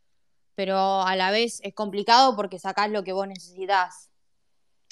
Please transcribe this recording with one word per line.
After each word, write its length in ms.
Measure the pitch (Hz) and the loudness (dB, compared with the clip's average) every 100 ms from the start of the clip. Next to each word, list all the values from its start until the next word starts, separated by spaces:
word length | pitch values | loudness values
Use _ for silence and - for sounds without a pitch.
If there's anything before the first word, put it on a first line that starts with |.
| _ _ _ _ _ - | _ _ _ _ _ -8
pero 480 | 190 190 196 190 | -4 0 0 0
a 120 | 185 190 | 0 0
la 140 | 185 | 0
vez 300 | 214 233 - | 0 -2 -6
es 140 | 202 - | -12 -10
complicado 600 | 208 196 208 233 269 208 | -8 -4 4 6 6 2
porque 220 | 202 185 | -4 -8
sacás 320 | 196 190 214 | -6 -2 -2
lo 140 | 214 | -2
que 100 | 185 | -4
vos 140 | 185 196 | -6 -6
necesitás. 840 | 190 175 180 185 196 180 - - _ _ _ _ _ _ _ - | -10 -18 -10 -2 0 0 -8 -20 _ _ _ _ _ _ _ -20